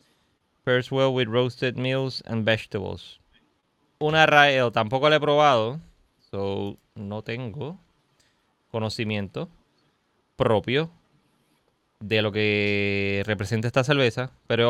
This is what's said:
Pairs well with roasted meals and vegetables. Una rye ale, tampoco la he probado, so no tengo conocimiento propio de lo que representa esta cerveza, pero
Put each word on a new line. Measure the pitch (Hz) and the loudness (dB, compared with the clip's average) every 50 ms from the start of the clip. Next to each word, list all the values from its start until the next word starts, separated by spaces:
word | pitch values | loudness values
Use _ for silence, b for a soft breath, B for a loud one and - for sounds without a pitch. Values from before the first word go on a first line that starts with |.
| _ _ _ _ _ _ _ _ _ _ _ _ - | _ _ _ _ _ _ _ _ _ _ _ _ -2
Pairs | 131 123 123 123 - | 0 0 0 0 -2
well | 135 135 135 135 127 | 0 0 2 2 2
with | 127 123 | 0 -2
roasted | 110 113 123 127 123 - - 135 127 117 | 0 0 0 0 0 -2 -4 -4 -4 -2
meals | 123 127 131 131 135 135 131 - - - | -2 -4 -2 -2 -2 -4 -4 -8 -10 -10
and | - 113 113 107 | -6 -4 -2 0
vegetables. | 110 113 110 - - - 104 95 92 92 90 - - - _ _ _ _ _ _ _ _ _ _ _ _ _ _ _ _ - | 2 0 0 -2 -6 -8 -8 -8 -8 -10 -12 -14 -20 -20 _ _ _ _ _ _ _ _ _ _ _ _ _ _ _ _ -4
Una | 151 151 156 160 156 | -2 2 4 4 6
rye | 156 147 147 143 143 135 | 8 8 8 8 6 6
ale, | 131 123 117 | 4 2 2
tampoco | 104 117 110 107 131 131 143 151 | 2 0 0 0 0 2 2 4
la | 156 | 4
he | 147 | 2
probado, | 147 147 143 147 151 143 131 113 110 117 135 165 165 - _ _ _ _ _ _ _ _ | 2 2 4 4 4 4 4 4 2 -2 -4 -8 -14 -18 _ _ _ _ _ _ _ _
so | - 98 98 98 98 101 101 101 - - _ _ - | -8 -6 -4 -4 -4 -4 -6 -8 -10 -14 _ _ -16
no | 110 104 98 104 110 - | -14 -12 -10 -10 -10 -8
tengo | - 117 123 131 113 95 147 123 147 185 185 _ _ _ _ _ _ _ _ _ _ _ _ _ _ _ _ _ _ | -8 -8 -8 -8 -10 -10 -10 -12 -12 -12 -16 _ _ _ _ _ _ _ _ _ _ _ _ _ _ _ _ _ _
conocimiento | - 113 110 107 - - 113 107 107 104 98 92 - 131 170 - _ _ _ _ _ _ _ _ _ _ _ _ _ _ _ _ _ | -8 -6 -6 -6 -6 -6 -6 -4 -4 -6 -6 -8 -8 -10 -10 -12 _ _ _ _ _ _ _ _ _ _ _ _ _ _ _ _ _
propio | - 127 117 110 101 - 113 127 143 165 165 - _ _ _ _ _ _ _ _ _ _ _ _ _ _ _ _ _ _ _ _ - | -2 0 2 2 0 0 -2 -2 -2 -4 -4 -10 _ _ _ _ _ _ _ _ _ _ _ _ _ _ _ _ _ _ _ _ -14
de | 107 98 110 107 | -6 -2 -2 0
lo | 107 107 | 0 0
que | 98 107 107 104 104 104 104 104 101 101 101 101 101 101 98 98 98 98 98 | 0 0 0 0 0 0 0 0 0 0 -2 -2 -2 -2 -2 -2 -2 -4 -4
representa | 110 107 95 101 - 117 110 113 | -4 -4 -4 -4 -4 -4 -4 -2
esta | 120 - 139 123 | -2 -2 0 0
cerveza, | 135 147 139 131 117 - 127 127 127 - _ _ | 0 2 2 2 0 0 -2 -8 -10 -12 _ _
pero | - 117 117 117 120 | -2 0 2 4 4